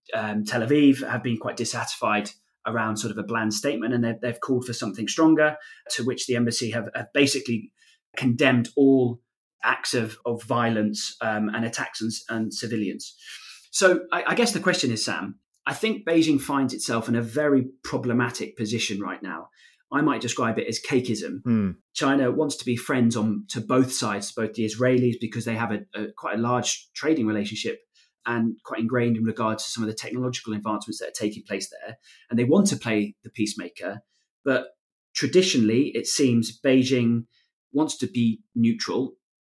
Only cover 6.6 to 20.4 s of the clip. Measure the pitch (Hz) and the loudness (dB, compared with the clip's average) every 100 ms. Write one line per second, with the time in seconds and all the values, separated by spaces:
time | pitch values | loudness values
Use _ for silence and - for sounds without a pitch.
6.6 | 117 113 104 123 120 143 139 131 - 113 | -4 -4 -6 -8 -4 2 4 2 -2 -4
7.6 | - _ _ _ _ - 135 120 135 123 | -6 _ _ _ _ -2 0 4 4 4
8.6 | 117 147 135 135 120 117 _ _ _ _ | 2 4 6 6 4 -2 _ _ _ _
9.6 | 113 131 - 127 110 - 120 113 110 120 | -2 -2 -2 -2 -2 -6 -6 -6 -2 0
10.6 | 117 110 107 107 - - 113 107 107 113 | 2 2 0 -2 -8 -6 -4 -2 -2 -2
11.6 | 117 - - - 113 - - 113 110 - | -4 -4 -8 -6 -6 -6 -6 -4 -4 -6
12.6 | 113 113 95 - - - - - - - | -6 -4 -4 -6 -14 -18 -20 -18 -18 -20
13.6 | - - 190 175 - 175 - 233 226 170 | -8 2 4 4 0 -4 -2 2 2 2
14.6 | 180 175 123 113 - 82 98 - _ _ | 0 2 0 -2 -2 -4 -6 -12 _ _
15.6 | 139 139 220 - 165 165 156 135 - 139 | -6 -2 -2 -2 2 4 4 2 2 0
16.6 | 127 - - 117 - 117 113 135 151 135 | 0 -2 -2 -2 0 0 0 0 4 4
17.6 | 127 - - 123 120 120 117 - 113 - | 2 -8 -4 0 2 2 2 -2 -10 -4
18.6 | 107 113 - 101 92 92 95 82 87 _ | -2 -2 -2 -4 -6 -8 -8 -10 -12 _
19.6 | - _ - 139 151 117 120 - | -20 _ -4 0 2 0 -2 0